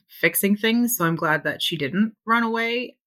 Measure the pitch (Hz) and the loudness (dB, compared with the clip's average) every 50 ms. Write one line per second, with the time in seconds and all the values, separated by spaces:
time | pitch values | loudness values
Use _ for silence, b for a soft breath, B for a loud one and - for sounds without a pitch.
0 | _ _ - - - 175 170 - - 196 208 202 - 226 226 240 240 233 240 - | _ _ -4 0 0 0 2 2 0 2 2 2 2 2 2 2 2 0 0 0
1 | 175 165 165 160 - 151 156 151 - 151 - - - - 175 151 147 131 - 190 | 0 0 0 0 0 0 0 0 0 -4 -4 -4 -4 -4 -4 -2 -4 -2 0 0
2 | 220 220 - _ - 220 226 233 233 226 226 226 226 233 240 247 247 - - _ | 0 0 -2 _ -4 -2 0 0 0 0 -2 -2 -2 -2 -2 -4 -6 -8 -12 _
3 | _ | _